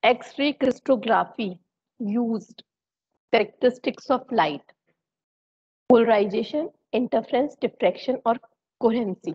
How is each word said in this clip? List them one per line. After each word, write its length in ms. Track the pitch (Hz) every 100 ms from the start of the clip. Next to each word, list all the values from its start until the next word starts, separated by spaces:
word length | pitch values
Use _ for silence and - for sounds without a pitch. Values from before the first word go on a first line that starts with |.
X-ray 480 | 220 240 - - 285 277
crystallography 880 | 254 240 - 254 214 190 175 - 208 180 _ _ _ _
used 640 | 208 220 233 226 - - _ _ _ _ _ _ _
characteristics 760 | 226 208 _ 247 247 - - -
of 220 | 254 262 226
light, 340 | 160 143 _ _ _ _ _ _ _ _ _ _ _ _ _
polarization, 800 | 240 233 214 202 208 220 302 330 _ _
interference, 640 | 214 247 226 226 247 285 -
diffraction 540 | 240 _ 180 185 - 254 233
और 120 | 233 - _ _ _
coherency। 540 | 240 226 214 185 -